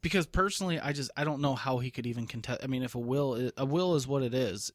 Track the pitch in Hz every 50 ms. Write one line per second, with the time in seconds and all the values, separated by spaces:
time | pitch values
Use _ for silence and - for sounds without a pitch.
0 | - 170 156 196 165 - - 185 185 202 196 - 196 185 170 160 - 143 147 143
1 | 139 127 - - 147 151 151 139 143 143 135 120 - 135 131 127 123 127 - -
2 | 120 120 117 120 117 113 - 120 110 - 127 - - 131 131 127 127 120 - 123
3 | 120 120 127 143 143 135 127 113 127 123 - - 135 135 139 170 185 180 175 151
4 | 127 131 139 139 131 120 117 127 131 110 90 101 - - -